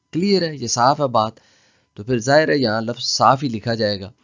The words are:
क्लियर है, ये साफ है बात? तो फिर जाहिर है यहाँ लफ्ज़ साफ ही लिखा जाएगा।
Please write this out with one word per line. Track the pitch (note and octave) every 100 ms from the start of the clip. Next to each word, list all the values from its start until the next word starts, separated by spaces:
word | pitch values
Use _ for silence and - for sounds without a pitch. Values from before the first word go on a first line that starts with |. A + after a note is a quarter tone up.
| _
क्लियर | D#3 G3+ F#3+
है, | E3 D3
ये | A#2
साफ | A#2+ B2+ D3
है | C#3
बात? | A#2 A2 - _ _ _ _ _ -
तो |
फिर | G#2+ B2
जाहिर | A#2 D3 D#3
है | D3
यहाँ | A#2 A2
लफ्ज़ | A2+ B2
साफ | - - A2+ C3+
ही | C#3
लिखा | A2 A#2+ A2+
जाएगा। | G#2+ G2 F#2+ -